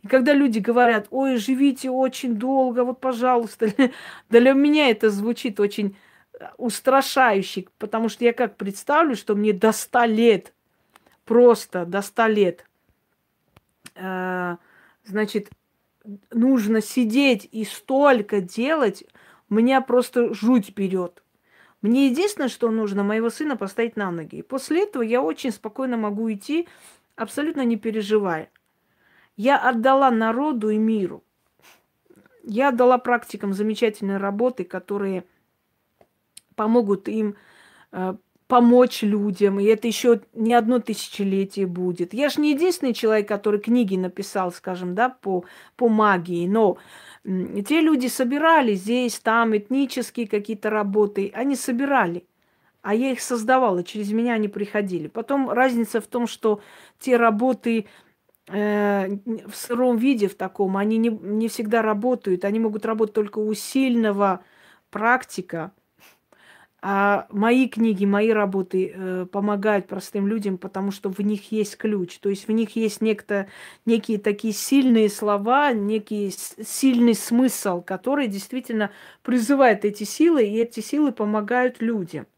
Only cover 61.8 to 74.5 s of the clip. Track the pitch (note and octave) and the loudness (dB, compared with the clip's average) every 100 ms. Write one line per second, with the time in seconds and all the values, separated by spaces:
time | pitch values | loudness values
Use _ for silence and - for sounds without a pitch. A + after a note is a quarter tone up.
61.8 | A3 G#3 B3 B3 G3+ F3+ G3 A3 A3+ G#3 | 0 0 -2 -2 -2 -2 -2 -2 -2 -4
62.8 | A3 A3 A3 G#3+ G#3 G#3+ G#3+ G#3 - C4+ | -6 -2 -2 -2 -4 -4 -4 -6 -4 0
63.8 | C4+ A#3 A3 G3+ G3+ F3+ _ _ _ _ | 0 2 0 2 0 0 _ _ _ _
64.8 | _ G#3 A3+ B3+ - - F#3 E3 D#3+ _ | _ -4 0 0 -2 -12 -10 -10 -10 _
65.8 | _ _ - _ _ _ - - _ _ | _ _ -20 _ _ _ -20 -20 _ _
66.8 | F#3+ G3 G3+ G3+ - G3+ A3 B3+ B3+ G#3+ | -4 2 4 2 -2 0 2 4 2 0
67.8 | A3+ F#3+ G3+ G3+ A3 G#3+ G3+ F#3+ F#3 F#3 | 0 2 0 2 2 2 0 -2 -2 -4
68.8 | F#3 F#3 F#3 F#3 F#3 G3+ G3+ G#3 G#3+ G3+ | -4 -6 -6 -6 -6 -4 -2 -2 0 0
69.8 | F#3+ F#3+ F3+ G#3 G3 A3+ G3+ F#3 F#3+ F#3+ | -2 -12 -8 -4 -2 -2 -4 -6 -8 -8
70.8 | G3 G3 G3 F#3 G#3 G#3 - A3 G3+ - | -6 -6 -8 -4 -4 -4 -4 -4 -4 -4
71.8 | A3 G#3 F3 - G3+ G3 - A3 G#3+ A3+ | -4 -4 -6 -6 -6 -4 -2 -2 -2 -2
72.8 | A3 G#3+ A3 G#3 - G3+ G3 - - - | -4 -2 -2 -2 -4 -6 -6 -14 -20 -8
73.8 | - A3+ G#3 G#3+ G#3+ G#3 A3+ | -2 -2 0 -2 -2 -2 -4